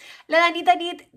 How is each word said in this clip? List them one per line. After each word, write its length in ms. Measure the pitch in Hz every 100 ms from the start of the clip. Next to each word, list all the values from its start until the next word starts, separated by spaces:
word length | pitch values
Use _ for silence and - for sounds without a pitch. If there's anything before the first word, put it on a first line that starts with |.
| - - -
La 120 | 320
Danita 360 | 339 339 359 349
Knit 280 | 339 349 -